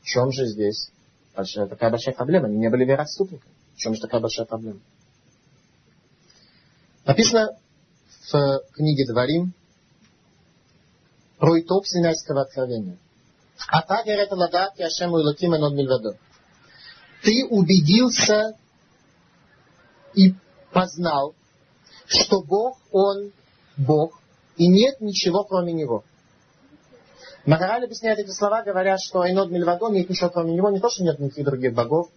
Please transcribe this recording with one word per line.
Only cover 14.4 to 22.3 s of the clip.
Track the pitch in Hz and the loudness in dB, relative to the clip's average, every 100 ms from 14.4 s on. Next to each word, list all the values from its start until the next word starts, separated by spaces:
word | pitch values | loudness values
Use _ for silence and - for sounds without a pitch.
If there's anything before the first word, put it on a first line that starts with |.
| 175 175 196 - | 0 0 -2 -4
Ашем | 165 - 175 | -6 -4 -2
Элоким | 170 151 147 175 | 0 0 0 0
Энод | 160 147 | 2 0
Мильвадо. | 143 135 127 110 98 _ _ _ _ _ - - - - - | 0 0 0 -2 -10 _ _ _ _ _ -20 -20 -20 -20 -2
Ты | - 226 269 | 2 2 2
убедился | 214 165 190 147 208 247 - - 214 220 214 _ _ _ _ _ _ _ _ _ _ _ _ _ _ - | 2 6 6 6 4 4 2 2 2 0 -8 _ _ _ _ _ _ _ _ _ _ _ _ _ _ -6
и | - 190 185 _ _ - | 6 6 4 _ _ -4
познал, | 180 180 156 170 143 139 - _ _ _ _ _ - - | -2 -2 -4 -2 0 -2 -8 _ _ _ _ _ -20 -4
что | - - | -2 0